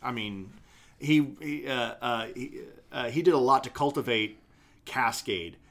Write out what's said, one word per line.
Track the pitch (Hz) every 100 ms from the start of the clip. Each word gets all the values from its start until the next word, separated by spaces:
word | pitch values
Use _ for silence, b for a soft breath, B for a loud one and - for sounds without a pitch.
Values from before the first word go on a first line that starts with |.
I | 127
mean, | 120 104 98 95 - b b b b
he, | 143 156 139 -
he, | 156 147 135
uh, | 127 117 -
uh, | 120 117 113
he, | - 127 - - - -
uh, | 135 123
he | 135
did | 170
a | 151
lot | 127 135
to | 131
cultivate | - 147 143 123 113 107 - _ b b b
Cascade, | - - 120 - - 95 85 - b